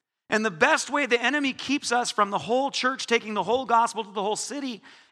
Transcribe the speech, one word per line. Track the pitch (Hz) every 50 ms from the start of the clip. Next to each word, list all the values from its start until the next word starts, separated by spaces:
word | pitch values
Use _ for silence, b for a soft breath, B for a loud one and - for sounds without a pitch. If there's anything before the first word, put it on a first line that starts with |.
| _ _ _ _ _ -
And | 208 214 220
the | 220
best | 170 151 247 294 311 277 - -
way | 277 285 285
the | 220 240 233
enemy | 233 240 285 302 277 269 -
keeps | - - - 277 285 - - 233
us | 247 240 -
from | - - 208 196
the | 202 180
whole | 135 185 240 262 269 269
church | - - - 254 262 - -
taking | - 233 233 208 214 214
the | 208 170
whole | 185 233 262 262
gospel | 214 233 226 233 226 - 214 220
to | 208
the | 190 214
whole | 190 214 208
city | - - - 302 285 269 254 233 185 B B B B B B